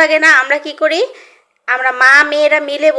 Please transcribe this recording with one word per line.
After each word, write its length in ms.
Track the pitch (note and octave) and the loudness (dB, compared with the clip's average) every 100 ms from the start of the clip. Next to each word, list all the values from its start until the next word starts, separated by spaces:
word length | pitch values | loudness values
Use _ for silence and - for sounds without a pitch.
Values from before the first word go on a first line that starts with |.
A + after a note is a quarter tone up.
লাগে 180 | D#4 D#4 | 2 2
না। 60 | D#4+ C#4 | 2 2
আমরা 160 | C4+ D4 | 0 -4
কি 80 | D4+ D4 | -6 -4
করি, 180 | D#4 E4 B4+ - - _ _ _ - | -4 -2 -6 -8 -20 _ _ _ -6
আমরা 220 | B3+ B3+ B3+ | -4 -2 0
মা 100 | C4 C#4+ D4 | 2 4 2
মেয়েরা 300 | D4 D4 D4+ C#4+ | 0 0 0 -4
মিলে 220 | C#4+ D#4 | -2 0